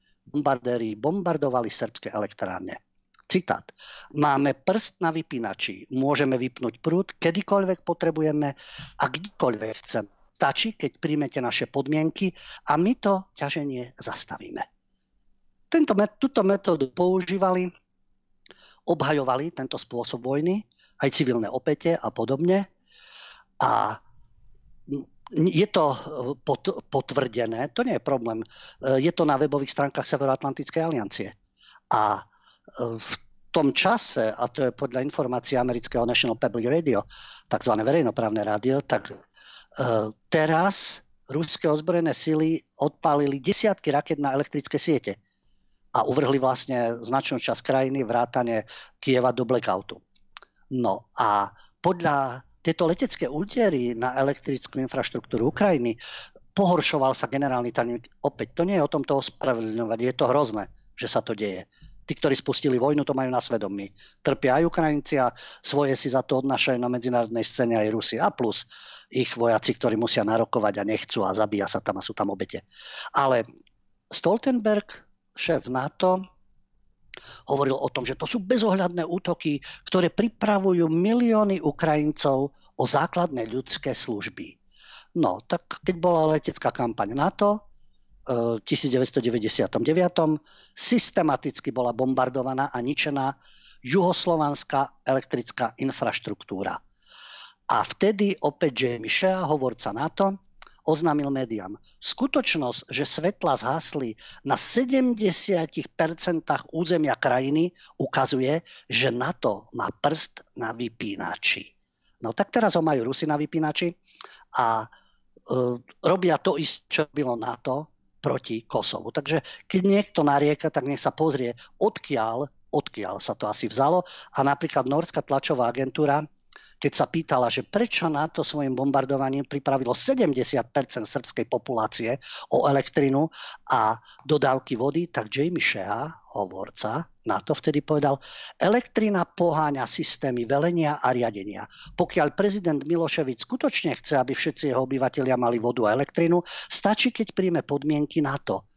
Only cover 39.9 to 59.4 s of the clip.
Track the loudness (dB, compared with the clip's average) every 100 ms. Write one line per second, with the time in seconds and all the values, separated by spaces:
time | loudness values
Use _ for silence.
39.9 | 0 -2 -6 _ 2 4 4 2 2 -2
40.9 | -4 -10 _ -6 -4 -2 0 2 0 0
41.9 | 0 0 0 0 2 2 0 -4 -2 -2
42.9 | 2 2 4 2 0 0 2 2 0 0
43.9 | 0 0 -2 0 0 -2 -6 -4 -2 0
44.9 | 0 -2 -10 _ _ _ _ _ _ _
45.9 | 0 2 2 2 2 2 0 -2 0 -2
46.9 | -2 -2 -2 0 -2 -2 -2 0 2 2
47.9 | 0 0 0 0 0 0 -2 -4 -12 -20
48.9 | _ 0 4 4 2 0 0 0 -2 -4
49.9 | -16 _ _ _ -20 -20 _ -8 -2 0
50.9 | -2 -4 0 2 2 0 -6 -20 _ 0
51.9 | 0 2 2 0 -6 -14 _ -2 2 2
52.9 | 2 -2 -2 -4 -4 -4 2 2 2 0
53.9 | -2 -2 0 0 0 -4 -6 -6 -6 -4
54.9 | -4 -4 -6 -4 0 0 2 2 4 0
55.9 | -4 -10 -16 -18 -20 -6 2 4 4 2
56.9 | 2 2 0 -2 0 0 0 -2 -2 -2
57.9 | -4 -10 _ -4 -2 -4 -2 0 2 2
58.9 | 0 0 -2 -2 -4